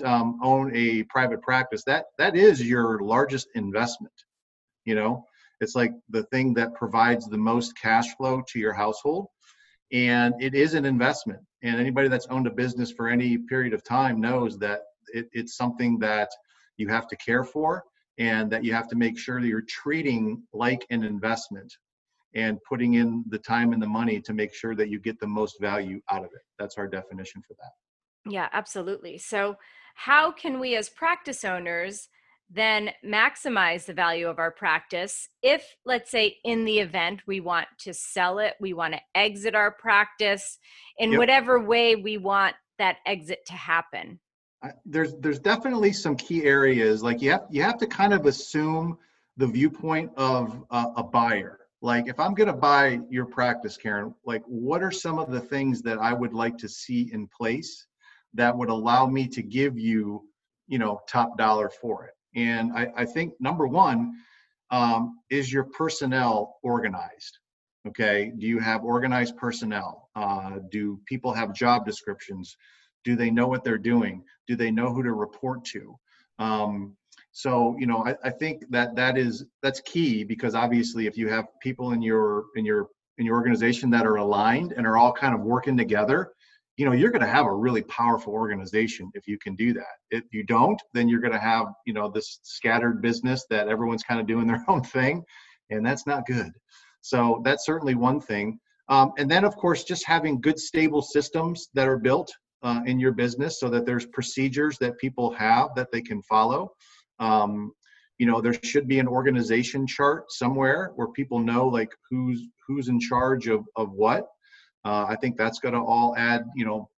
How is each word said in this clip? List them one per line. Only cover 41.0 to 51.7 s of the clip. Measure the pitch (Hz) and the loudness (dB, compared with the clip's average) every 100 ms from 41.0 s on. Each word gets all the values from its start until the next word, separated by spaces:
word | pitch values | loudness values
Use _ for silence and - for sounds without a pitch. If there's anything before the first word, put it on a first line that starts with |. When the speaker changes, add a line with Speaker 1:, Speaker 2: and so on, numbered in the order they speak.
| 226 | 2
Speaker 1:
Yep. | 226 | 4
Speaker 2:
whatever | 240 269 240 247 | 6 4 6 2
way | 214 233 233 220 | 4 4 4 2
we | 202 208 | 0 -6
want | 190 196 196 - _ - | 0 2 0 -2 _ -2
that | 190 170 - | -2 -2 -6
exit | 196 156 180 - | -6 -6 -12 -12
to | |
happen? | 180 - 165 - - - 180 _ _ _ _ | -12 -2 -2 -2 -12 -14 -18 _ _ _ _
Speaker 1:
I, | 139 - - | -18 -16 -4
there's, | 156 160 - | -2 -2 -2
there's | 151 139 | -2 0
definitely | 202 233 269 240 208 | 2 0 0 2 2
some | 196 160 131 | 2 -2 -2
key | - 165 | -2 2
areas. | 147 139 135 123 110 107 | 4 6 6 6 4 2
Like, | 120 120 | 0 0
you | 135 | 2
have, | 185 - | 2 0
you | 156 | 0
have | 196 233 | 0 0
to | 220 | -4
kind | - 202 | 2 4
of | 196 147 | 4 4
assume | 131 - 151 156 160 170 165 _ _ _ - | 0 -4 -2 0 -2 -4 -8 _ _ _ -2
the | 127 | 0
viewpoint | 117 151 147 160 160 - 135 | 2 0 0 -2 -2 -4 -2
of | 131 127 113 123 - | 0 0 -2 -8 -4
a, | 120 120 120 | -2 -2 -4
a | |
buyer. | - 120 104 104 95 - _ | 0 2 2 0 -4 -16 _